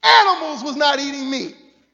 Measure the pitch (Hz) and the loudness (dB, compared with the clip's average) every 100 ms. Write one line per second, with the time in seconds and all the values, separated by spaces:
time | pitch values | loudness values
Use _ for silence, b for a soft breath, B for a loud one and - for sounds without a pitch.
0 | - 466 403 359 320 294 269 277 294 277 | 6 4 6 2 -2 -8 -8 -2 0 0
1 | 277 277 262 269 202 - _ _ _ | -4 -8 -6 -6 -8 -14 _ _ _